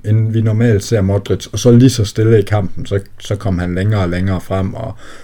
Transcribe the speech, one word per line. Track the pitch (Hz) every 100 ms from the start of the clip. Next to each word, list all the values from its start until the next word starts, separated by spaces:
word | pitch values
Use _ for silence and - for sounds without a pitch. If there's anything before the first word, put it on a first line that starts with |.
| 107
end | 110 110
vi | 110
normalt | 110 107 120 101
ser | - 110
Modric, | 95 101 101 92 -
og | 107
så | 123
lige | 120 131
så | 113 101
stille | - 110 110
i |
kampen, | 95 104 95 - -
så, | 101 - -
så | - 104
kom | 98 90
han | 90 90
længere | 98 107
og | 90
længere | 90 95 92
frem, | - 95 95
og, | - - - - -